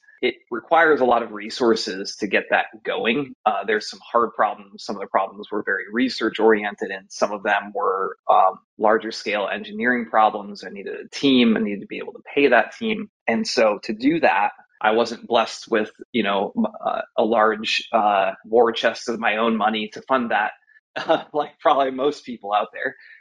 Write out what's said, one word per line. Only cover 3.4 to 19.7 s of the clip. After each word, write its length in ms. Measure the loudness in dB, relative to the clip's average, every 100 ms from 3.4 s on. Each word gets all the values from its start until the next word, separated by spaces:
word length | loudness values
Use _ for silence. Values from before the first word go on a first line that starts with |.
| -2
Uh, 180 | 0 0
there's 240 | -2 -2
some 100 | -14
hard 300 | -2 0 0 0
problems. 480 | -2 -2 -14 -16
Some 120 | -12 -10
of 60 |
the 60 | -4
problems 400 | -2 -2 -6 -10
were 120 | -6
very 220 | -4 -4 -4
research 480 | -2 -2 -2 -4 2
oriented 520 | 4 4 2 -6 -8
and 160 | -8 -12
some 200 | -6 -4
of 120 | -4
them 280 | -2 -2 -2
were, 440 | -4 -2 -2 -4 -6 0
um, 300 | 4 4 0 _ -2
larger 340 | 2 2 0
scale 360 | -8 -4 -4 -2
engineering 560 | -6 -8 -4 0 0 0
problems. 540 | 4 4 2 -6 -12
I 60 | -14
needed 260 | -12 -10 -10
a 80 | -12
team. 460 | -2 2 6 6 4
I 60 |
needed 200 | 0 -4
to 60 | -8
be 100 | -12
able 160 | -12
to 80 | -14 -6 2
pay 120 | 4
that 280 | 4 2 -2
team. 340 | -4 -4 -6 _ -4
And 200 | -2 -2
so 320 | 2 2 2
to 100 | -4
do 260 | -2 0 2
that, 320 | 2 2 0 -4 _ -4
I 120 | 0
wasn't 360 | 2 0 -4 -2
blessed 440 | 0 0 -4 -2
with, 200 | -2 -2 -8 -6
you 100 | -2
know, 300 | 0 0 -2 -2
m-, 100 | -4 -4 -6
uh, 160 | -4 -4 -2
a 60 |
large, 640 | 0 2 2 0 -2 -4 -2
uh, 420 | 0 2 2 0 -4 0
war 260 | 4 4
chest 380 | 2 -2 -2 -6
of 100 | -4
my 180 | -2 0
own 180 | 0 0
money 320 | 0